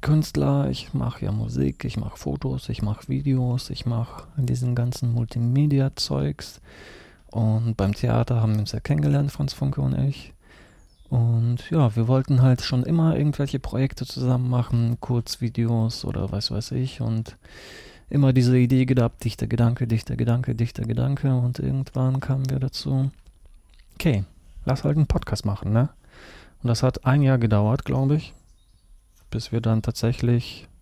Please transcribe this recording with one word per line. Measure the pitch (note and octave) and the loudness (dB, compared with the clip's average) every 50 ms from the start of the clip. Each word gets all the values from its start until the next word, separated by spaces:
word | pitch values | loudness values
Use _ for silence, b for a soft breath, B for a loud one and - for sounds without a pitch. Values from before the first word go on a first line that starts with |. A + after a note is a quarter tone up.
Künstler, | - - D3+ D#3 D3+ - - D3 C#3+ C#3 C#3 C#3+ C#3 C3+ | 2 2 2 2 2 0 -2 0 0 2 2 2 0 0
ich | C3 B2+ - - - | -2 -6 -8 -6 -4
mach | C3+ B2 A#2+ A#2+ - | -4 -4 -4 -4 -4
ja | - G2+ G2+ | -4 -4 -2
Musik, | G#2+ A2 A2+ A#2 B2+ - - C3+ - - | -2 -4 -4 -2 0 0 0 -2 -4 -6
ich | B2 - | -6 -4
mach | - G#2+ - - | -4 -6 -6 -10
Fotos, | - - - - - - C3+ C3 C3 - - | -8 -8 -6 -6 -4 -4 -4 -6 -6 -6 -8
ich | A#2 - - | -6 -4 -2
mach | G#2+ A2 - - - | -4 -4 -4 -6 -6
Videos, | C3 C3+ C#3+ C#3+ C3+ B2+ B2+ B2 B2 C3 - - | -6 -4 0 0 0 0 0 0 -2 -2 -4 -6
ich | C3 - - | -12 -6 -4
mach | A#2+ A#2 A#2 A#2 - - - - - - | -4 -2 -2 -4 -6 -8 -18 -18 -12 -4
diesen | D3 C3 B2 B2+ B2 B2+ B2 B2 | -4 -2 -2 -2 -2 -2 -2 0
ganzen | A#2+ A#2+ B2 B2 - - B2 A#2 | 0 0 -2 -2 -2 -2 -2 0
Multimedia-Zeugs. | A#2 A#2+ A2+ - A#2 A#2 A#2+ B2 C#3 D3 D3+ C#3+ C3+ C3+ C3+ - - - - C#3+ C#3 C#3 C#3+ C#3+ - - - - - B B B B B B B B B B B B B B | 0 -2 -2 -2 -2 0 2 2 2 2 4 4 2 2 0 -2 -4 -6 -4 -2 -2 -2 -2 -4 -6 -12 -18 -18 -20 B B B B B B B B B B B B B B
Und | - A2+ A2+ A2 A2 A2 A#2 A#2 A2 | -4 0 0 2 2 2 0 -2 -2
beim | - G2 G2 G#2 | 0 0 0 0
Theater | - - B2 A2+ A#2 A#2 - B2 A#2 | 0 0 0 2 2 2 2 0 0
haben | A2 A2 G#2+ | 2 2 2
wir | G#2+ | 0
uns | G#2+ G#2 - | 0 -2 -4
ja | A2+ | -8
kennengelernt, | - - D3+ D3+ D3 D3 C#3+ C#3+ C#3+ C#3+ - | -2 0 0 2 2 2 2 2 0 -2 -2
Franz | - C#3+ C3+ - | -4 -4 -4 -4
Funke | - C#3 C#3 C3+ - | -4 -4 -2 -2 0
und | C3+ C3 C3 C3 | 0 0 0 0
ich. | C3 C#3 C#3 - - - - b b b b b b b b b b b b b b - | 0 -2 -2 -4 -10 -20 -20 b b b b b b b b b b b b b b -2
Und | - B2 A#2 A#2 A#2 A#2 A#2 A#2 A#2+ B2 - - | 0 2 2 4 2 2 2 0 0 -2 -4 -2
ja, | D#3+ D#3+ C#3+ A#2 G#2+ | 2 2 2 4 2
wir | A#2 A2+ A2+ | 2 2 2
wollten | C3 C3 C3 - C#3+ B2+ B2+ | 2 2 2 2 4 6 6
halt | C3 B2+ A#2+ - | 6 4 4 0
schon | - C3+ B2+ B2 | -2 0 0 0
immer | - D#3+ E3 D#3+ D#3+ - | 2 2 2 4 4 4
irgendwelche | - D3 D3+ C#3+ - C#3+ C#3 - C3 | 2 2 0 0 0 -2 -2 -2 -4
Projekte | - - - A#2 C3 C3+ - - C3 | -6 -4 -2 0 0 0 -2 -4 -10
zusammen | - - - B2+ B2+ B2 B2 B2 B2 | -8 -6 -4 0 0 2 2 0 0
machen, | B2 B2 A#2+ - - A#2 A#2+ A#2 A#2+ - | 0 0 0 0 0 0 2 0 0 -2
Kurzvideos | - - B2 A#2+ A#2 - - - - A#2 A2+ - A#2 A2+ A#2 A#2 A2+ A2+ A#2 - - | -2 -2 -2 -2 -2 -4 -8 -6 -6 -4 -2 0 0 2 2 2 0 0 -2 -4 -6
oder | - - - - F#2+ - | -6 -4 -4 -4 -4 -4
was | G2+ G#2+ - | -4 -4 -4
weiß | A#2 G#2+ A2+ - B2+ | -4 -4 -6 -4 -4
ich. | B2 B2+ C3 - - | -4 -4 -4 -4 -4
Und | A#2+ A2+ A2+ A2 A2+ - - B B B B B B B B B B B B B B B | -4 -2 -2 -2 -4 -6 -10 B B B B B B B B B B B B B B B
immer | - C#3+ C#3+ C3+ C3 | 2 4 4 6 6
diese | C3 B2 A#2+ B2+ B2+ | 6 6 6 6 6
Idee | B2 A#2+ C3+ C3 C3 | 6 6 4 4 4
gehabt, | B2+ C3+ B2+ A#2+ A#2 - - - | 4 4 2 2 2 0 -2 -6
dichter | A#2 - - A#2 | -6 -4 -4 -4
Gedanke, | A2 A#2 A#2 A#2+ A#2 B2 - B2 | -2 2 2 2 2 2 0 0
dichter | A#2 A2+ A2 - - A#2+ | 0 0 -2 -2 -4 -4
Gedanke, | A#2+ B2 A#2 A#2 A#2+ B2+ B2+ A#2+ | -2 0 2 2 0 0 -2 0
dichter | A2 A#2 A#2 - - A#2+ | -2 -2 -2 -2 -6 -4
Gedanke. | A2+ A2+ A#2 A#2+ C3 C#3 C#3 - C#3 C3 | -2 0 0 0 0 0 0 0 0 2
Und | B2+ B2 B2 B2 - | 2 2 0 -2 -2
irgendwann | C#3 C3+ C3 C3+ C3 - - C3+ B2+ C3 C3 C3+ | -2 -2 -2 -2 -4 -4 -2 -2 0 0 0 -2
kamen | - - C3+ C3 C3+ C3 | -2 -2 -2 -2 0 -2
wir | C3+ C3+ | -2 -2
dazu, | C3 C3 - - - C#3+ C3+ C3+ C3+ C#3 - - - - - - - - - - _ _ - - - - - | -2 -4 -4 -6 -4 -2 0 0 0 0 -4 -8 -20 -20 -20 -20 -20 -20 -20 -20 _ _ -20 -20 -20 -20 -16
okay, | - - E3+ C3 G2+ G2+ - - - _ - - - - | -2 0 2 2 2 0 -4 -10 -20 _ -20 -18 -10 -2
lass | - C3 C3+ - | -2 -2 0 0
halt | C#3+ D3 | 0 2
einen | D#3 D3+ | 2 2
Podcast | - - - - - - G#2 - | 2 2 -2 -2 -4 -6 -4 -2
machen, | G#2 G2+ - - G2+ G#2 | -4 -4 -4 -2 0 2
ne? | A2+ B2+ D3+ - - B B B B B B B B B B B B - | 2 2 0 -2 -10 B B B B B B B B B B B B -2
Und | B2 | -2
das | A#2 - - | 0 2 2
hat | B2+ - - - | 0 0 0 0
ein | C3 C3 D3 D3 | 2 2 4 4
Jahr | C3+ C3+ B2+ | 4 4 4
gedauert, | A#2 A2+ A2 G#2 G#2 G#2+ A#2 C#3 - | 2 2 2 4 4 2 2 0 -2
glaub | - C3+ C3 C3+ C3+ | -2 -2 0 2 2
ich, | D3 D#3 - - - - _ _ - _ _ _ _ _ _ _ - - _ _ _ _ _ - | 2 0 -2 -6 -18 -20 _ _ -20 _ _ _ _ _ _ _ -20 -20 _ _ _ _ _ -8
bis | - A2 A2 - - | -8 -8 -6 -4 -4
wir | A#2 | -2
dann | A2+ A2+ A2+ A2 G#2+ | 0 2 0 2 0
tatsächlich | - A2+ - - A2+ B2+ - - A#2+ A#2+ A#2+ A#2+ - - - - - - - | -2 -4 -2 -2 -2 -2 0 0 2 2 2 0 -2 -12 -16 -20 -20 -20 -20